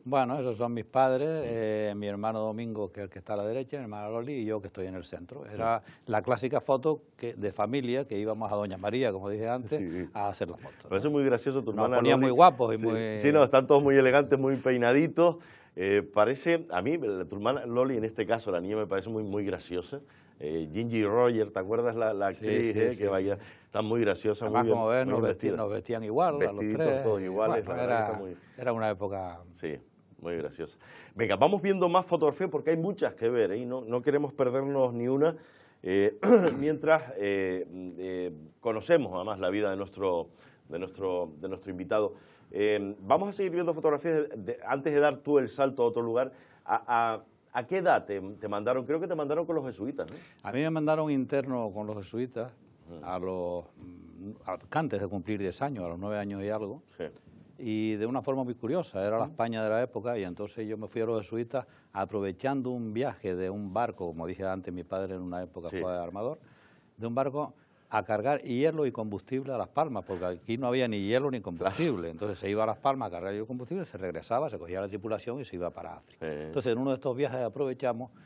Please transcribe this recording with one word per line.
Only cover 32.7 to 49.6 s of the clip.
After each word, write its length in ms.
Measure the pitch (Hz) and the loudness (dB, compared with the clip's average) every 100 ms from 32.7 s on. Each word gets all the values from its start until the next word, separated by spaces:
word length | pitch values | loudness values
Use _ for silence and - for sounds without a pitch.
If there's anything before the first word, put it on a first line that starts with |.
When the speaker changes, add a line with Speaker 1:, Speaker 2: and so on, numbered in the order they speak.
Speaker 2:
hay 60 | 160 | 0
muchas 380 | 180 - 131 - | 0 0 -2 0
que 120 | 117 | 0
ver, 220 | 120 95 | 4 2
¿eh? 60 | 107 | 2
Y 80 | 123 | -4
no, 160 | 127 | -6
no 200 | 113 123 | -2 -2
queremos 300 | 139 143 143 | 2 2 2
perdernos 640 | - 127 131 139 139 123 | 0 2 2 0 2 2
ni 160 | 120 123 | 2 0
una, 260 | 139 160 160 - - - _ | 4 4 2 -8 -20 -20 _
eh, 340 | 92 98 101 - | 0 4 4 4
<clears throat> 360 | 208 233 170 135 | 8 8 8 2
mientras, 460 | 147 151 147 156 - 95 | 0 2 4 4 4 -2
eh, 500 | 101 98 95 92 80 90 92 82 | 0 2 2 0 -4 -8 -10 -8
eh, 340 | 92 90 90 76 78 _ | -6 -4 -4 -8 -16 _
conocemos 520 | 117 110 - 170 101 | -4 -2 4 4 4
además 260 | 90 101 98 | -4 -4 -2
la 100 | 92 | 0
vida 200 | 101 101 | 0 0
de 60 | 98 | -2
nuestro, 540 | 95 92 95 87 78 - - - - | -6 -2 0 0 -2 -12 -20 -20 -12
de 100 | 82 | -8
nuestro, 540 | 92 95 95 90 85 76 | -8 -4 -2 -2 -4 -8
de 80 | 95 | -8
nuestro 200 | 92 98 | -8 -8
invitado. 420 | 90 90 110 101 - - - - | -8 -2 0 0 -4 -20 -20 -8
Eh, 440 | - 104 104 98 104 | 0 2 2 -2 -6
vamos 260 | 98 151 202 | 2 2 2
a 60 | |
seguir 180 | 196 190 | -2 -2
viendo 220 | 175 175 | 0 0
fotografías 560 | 156 151 147 170 156 147 | 2 2 2 2 0 0
de, 80 | 110 | -4
de, 200 | 95 120 104 | -6 -6 -2
antes 280 | 139 151 | 0 2
de 80 | 143 | 6
dar 160 | 147 135 | 6 4
tú 200 | 143 143 | 2 4
el 120 | 123 | 4
salto 340 | - 135 123 | 2 0 4
a 20 | 120 | 2
otro 160 | 117 | 2
lugar. 300 | 117 117 131 - - - - | 0 0 0 -4 -20 -12 -2
¿A, 480 | 113 - 117 117 | -2 2 2 2
a, 100 | 110 - _ _ | 0 -8 _ _
a 160 | 127 120 | -6 -2
qué 100 | 190 | 0
edad 280 | 175 117 - | 4 4 2
te, 140 | 98 | -6
te 260 | 95 104 107 | -6 -8 -6
mandaron? 380 | 104 107 127 123 | -2 0 0 0
Creo 140 | 160 | -2
que 80 | 156 | -2
te 60 | 160 | -4
mandaron 300 | 143 151 165 | -2 -2 -2
con 100 | |
los 100 | 160 | -2